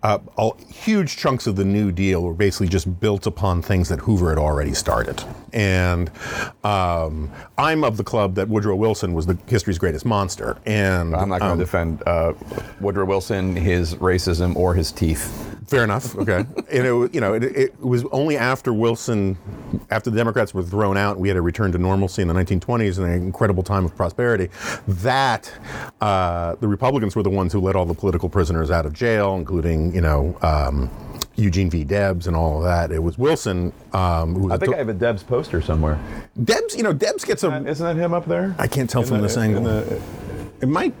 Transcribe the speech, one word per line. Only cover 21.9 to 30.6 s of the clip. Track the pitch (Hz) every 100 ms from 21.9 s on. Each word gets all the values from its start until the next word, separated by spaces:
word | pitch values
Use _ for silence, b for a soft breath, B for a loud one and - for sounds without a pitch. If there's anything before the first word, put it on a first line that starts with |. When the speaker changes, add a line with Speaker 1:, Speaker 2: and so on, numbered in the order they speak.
| 98 98 -
Speaker 1:
in | 90
the |
nineteen | 85 - 92
twenties | - 120 107 92
and | 90
an |
incredible | 87 90 92 107 92
time | 92 101
of | 87 -
prosperity, | 90 - 120 110 90 B B B -
that, | 92 107 131 135 113 - B B B B _
uh, | 107 95 90 85 85 87
the | 107
Republicans | 101 127 139 107 110
were |
the | 98
ones | 95 90
who | 101
let | 92 95
all | 87
the |
political | 82 98 87 90
prisoners | 98 85 82 78
out | 85 76
of |
jail, | 76 120 110 101 95
including, | 80 92 82 80 80
you | 90
know, | 82 73 71 -
um, | 80 76